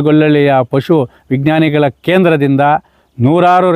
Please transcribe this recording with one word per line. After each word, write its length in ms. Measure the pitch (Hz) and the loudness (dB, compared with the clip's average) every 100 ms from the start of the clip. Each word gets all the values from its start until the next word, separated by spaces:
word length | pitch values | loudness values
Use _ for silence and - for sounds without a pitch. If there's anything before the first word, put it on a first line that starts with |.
| 151 | 0
ಗೊಲ್ಲಳ್ಳಿಯ 480 | 151 151 147 143 135 123 | 2 2 2 2 0 -2
ಪಶು 260 | 135 - 160 123 _ - | -4 -2 -2 -2 _ -8
ವಿಜ್ಞಾನಿಗಳ 520 | 131 143 160 156 147 143 - - | -4 -2 -2 -2 0 -2 -4 -4
ಕೇಂದ್ರದಿಂದ 560 | 185 170 156 139 135 143 156 _ _ _ - 120 | 0 0 0 0 0 0 -2 _ _ _ -4 0
ನೂರಾರು 420 | 170 175 180 185 | 2 2 2 2